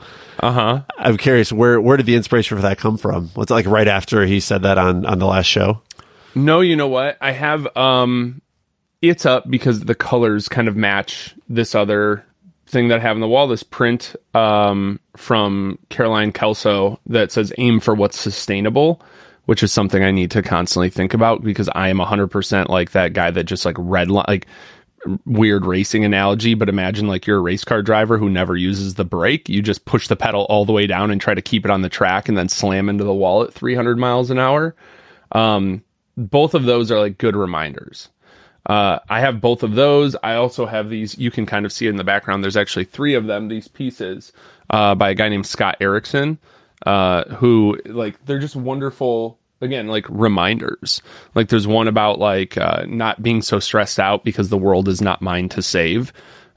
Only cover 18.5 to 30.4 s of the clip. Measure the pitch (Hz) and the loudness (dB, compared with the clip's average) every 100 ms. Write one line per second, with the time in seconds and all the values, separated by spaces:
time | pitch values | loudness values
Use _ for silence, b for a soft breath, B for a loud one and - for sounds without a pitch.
18.5 | 98 107 123 151 170 b b b b - | -2 0 2 2 0 b b b b -2
19.5 | 117 107 - 98 98 95 95 90 110 95 | 0 2 2 0 2 2 2 0 -2 0
20.5 | 87 90 - 90 - 92 113 113 113 110 | -2 0 0 0 0 -2 2 2 2 -2
21.5 | 98 98 - 95 95 87 104 98 101 95 | -2 -4 -2 0 0 0 0 0 -2 -2
22.5 | 101 92 92 87 98 90 90 87 87 85 | -2 0 0 0 0 0 0 -2 -2 -4
23.5 | 90 90 82 87 92 87 101 - 98 - | -4 -4 -4 -2 0 2 2 2 -2 -4
24.5 | B B B B _ - 95 - 110 110 | B B B B _ -8 -8 -2 2 4
25.5 | 101 92 92 101 110 104 98 98 101 113 | 4 0 0 0 0 2 2 2 2 0
26.5 | 110 104 98 92 104 107 92 - 101 87 | 0 0 0 -2 -2 -2 -2 0 0 2
27.5 | 98 - 113 101 107 110 117 104 92 90 | -2 -2 -2 2 2 4 2 2 0 0
28.5 | 90 90 98 98 90 90 87 90 156 - | 0 0 -2 -4 -4 -4 0 0 0 -2
29.5 | 98 104 98 - 120 - 107 113 104 | -2 -2 -4 -2 -2 0 -2 0 0